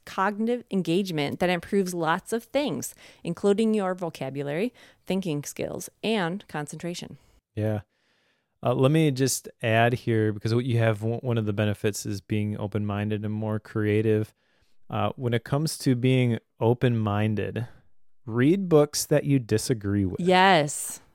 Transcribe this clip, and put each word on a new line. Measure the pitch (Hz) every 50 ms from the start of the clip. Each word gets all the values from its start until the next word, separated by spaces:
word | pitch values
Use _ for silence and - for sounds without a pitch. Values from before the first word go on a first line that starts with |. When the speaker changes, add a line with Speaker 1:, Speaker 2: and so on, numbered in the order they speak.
| _
Speaker 1:
cognitive | - - 208 190 208 208 202 220 226 247 240 - -
engagement | 196 190 170 165 170 196 202 185 165 156 139 143 - -
that | 185 175
improves | 180 170 - - 208 196 190 185 180
lots | 175 160 156 165 190 - - 226
of | 233 -
things, | _ - 277 294 233 147 120 120 - - - - - - _ -
including | 165 170 - - 202 202 196 226 220 214
your | 214 190 185 185
vocabulary, | 180 185 165 - - 135 135 135 143 139 143 147 165 214 254 - - - - _ _ _
thinking | - 185 190 185 175 147 147 139
skills, | - - - - - - - - - - _ -
and | 202 226 214 175 165 180 208 - -
concentration. | - 151 147 - - 156 - 170 175 - - - 139 - _ _ _ _ _ _ _
Speaker 2:
Yeah. | 104 107 107 107 104 - _ _ _ _ _ _ _ _ _ _ _ _ _ _ _ -
Uh, | 123 127
let | 131 131 135
me | 156 160 160 151
just | 131 127 135 127 - - - - - _
add | - 113 110 113 117 120 123
here, | - - 120 113 110 107 107 104
because | 104 - 110 113
what | 120 123
you | 135 117 117
have, | 113 113 110 101
w-, | 110 113 117 117
one | - 123 117
of | 117 107
the | 104 104
benefits | 107 107 104 101 - - 110 104 - -
is | 110 104 98
being | - - 110 107 104 104 107
open-minded | 104 107 98 - 107 104 104 101 101 104 107 107 104 107
and | 107 107
more | 107 110 107 107 107
creative. | - - - 110 107 107 104 107 110 110 107 107 107 - _ _ _ _ _ _ _ _ - - - -
Uh, | - 107 104 104 -
when | - 131 120 120
it | 117 -
comes | - 143 143 160 151 -
to | - - 139 127
being | 120 120 127 131 127 123 120 113 113 - _ _ _
open-minded, | 113 113 120 - - 123 120 113 107 104 101 104 107 110 107 101 101 98 98 113 117 - - - _ - - - - - - - -
read | 113 107 120 127 147 185 202 190 175
books | 160 147 147 147 - - -
that | - 151 143 135
you | 143 139 135
disagree | 117 - 107 107 - - 131 107 101 98 101 104 98
with. | 90 90 -
Speaker 1:
Yes, | 175 180 180 185 190 196 185 156 147 147 - - - - - - - _